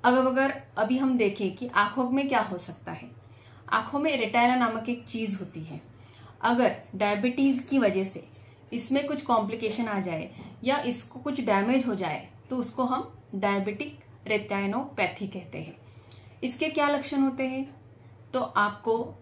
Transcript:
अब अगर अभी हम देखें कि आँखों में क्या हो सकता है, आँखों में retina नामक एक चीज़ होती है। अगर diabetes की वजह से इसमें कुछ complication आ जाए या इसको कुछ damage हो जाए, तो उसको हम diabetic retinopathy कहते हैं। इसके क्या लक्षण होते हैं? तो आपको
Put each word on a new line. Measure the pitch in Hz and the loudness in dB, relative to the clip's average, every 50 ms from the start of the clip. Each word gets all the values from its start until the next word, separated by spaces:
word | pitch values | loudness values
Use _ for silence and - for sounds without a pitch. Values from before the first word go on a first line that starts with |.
| - | 6
अब | 247 247 262 254 | 6 6 6 4
अगर | 262 247 262 269 277 269 - - - - | 4 4 4 2 2 0 -4 -12 -8 -2
अभी | - 214 214 254 | -2 2 2 2
हम | 262 269 262 254 | 2 2 2 4
देखें | 240 214 196 196 - 202 180 185 | 4 2 2 2 0 -2 -2 -2
कि | - 247 | -4 -10
आँखों | 240 - 202 202 208 - 262 254 240 | 0 2 2 2 2 2 0 0 2
में | 254 277 277 | 2 0 2
क्या | 277 269 226 | 2 2 0
हो | 214 190 190 | 0 0 -6
सकता | 175 - - 160 - - - | -8 -10 -12 -16 -14 -12 -12
है, | 165 151 - - - - - - - - - - - - - - | -12 -10 -12 -16 -18 -20 -20 -20 -20 -20 -20 -20 -20 -20 -4 0
आँखों | - 220 226 - 277 285 | 0 0 0 0 -2 0
में | 302 320 285 | 2 2 2
retina | 247 220 202 202 240 240 247 254 | 2 0 2 4 4 6 6 6
नामक | 254 240 226 220 226 220 247 | 4 2 2 0 -2 -4 -4
एक | 240 233 - | -4 -4 -6
चीज़ | - - 220 226 202 190 190 | -8 -6 -4 -2 -2 -4 -6
होती | 180 156 - 165 156 | -8 -10 -10 -12 -10
है। | 160 147 156 - - - - - - - - - - - - | -10 -12 -14 -14 -16 -20 -20 -20 -20 -20 -20 -20 -20 -12 -2
अगर | - 233 240 240 247 - - - - - - | 2 2 4 6 4 4 2 0 -12 -12 -2
diabetes | 185 208 208 208 202 226 247 247 277 269 277 254 247 - - | 0 2 2 2 2 0 0 2 4 4 4 4 2 -2 2
की | 277 269 | 2 4
वजह | 233 196 185 190 190 | 4 4 4 2 -2
से | 190 - - - - - - - - - - - - - | -2 -6 -12 -14 -16 -20 -20 -20 -20 -20 -20 -14 -8 -8
इसमें | 233 - - 262 277 285 | -6 -2 0 0 0 2
कुछ | 285 294 - | 0 -4 -4
complication | - - 269 240 202 196 220 226 240 214 196 247 233 | 2 2 2 2 2 0 -4 -2 -2 -2 -2 -2 -2
आ | 220 208 196 | -2 -2 -2
जाए | 185 180 165 156 - - - - - - - - - | -2 -2 -4 -4 -6 -8 -12 -16 -16 -16 -16 -4 -2
या | 247 285 | 0 0
इसको | 294 285 247 240 - - - - 262 | 0 0 -2 -4 -6 -10 -12 -16 -8
कुछ | - 294 294 277 | -6 -4 -4 -2
damage | 240 226 202 196 202 233 254 262 233 | 2 2 2 4 4 4 2 2 2
हो | 240 208 | 2 -2
जाए, | 190 185 160 151 - - - - - - - | -2 -2 -4 -4 -6 -8 -12 -20 -20 -10 -6
तो | 254 | -4
उसको | 254 - - - - 254 | -4 -4 -4 -2 -2 0
हम | 247 254 254 440 - - - - - - | 0 0 -2 -4 -8 -14 -20 -16 -10 -6
diabetic | 190 202 202 202 196 190 208 202 - - - - - - - - - - | -2 0 0 0 0 -2 -2 -4 -6 -8 -10 -10 -18 -20 -20 -20 -16 -4
retinopathy | - 214 208 208 - 208 196 196 196 208 247 277 285 - - 196 - - - 208 | -2 -2 -2 0 -2 -2 -2 0 0 -2 -2 -4 -4 -2 -2 -2 -2 -2 -6 -8
कहते | 190 - 185 175 - - | -8 -8 -12 -12 -10 -12
हैं। | - 156 156 - - - - - - - - - - - - - - - | -12 -12 -12 -14 -18 -20 -20 -20 -20 -20 -20 -20 -20 -20 -20 -12 -6 -6
इसके | 247 247 - 311 311 | -6 -2 -2 -4 -2
क्या | 311 302 285 | 0 2 2
लक्षण | 285 294 277 285 - 294 277 | 2 2 0 -2 -2 0 2
होते | 269 269 254 262 262 | 2 2 2 -2 -4
हैं? | 262 262 262 269 - - - - - - - - - - - - - - | -4 -4 -6 -8 -8 -12 -20 -20 -20 -20 -20 -20 -20 -20 -20 -16 -6 -4
तो | 262 | -2
आपको | - - - - 208 208 202 - - 226 226 233 240 - - - | -2 0 0 0 0 0 -2 -4 -2 0 0 0 -2 -6 -10 -12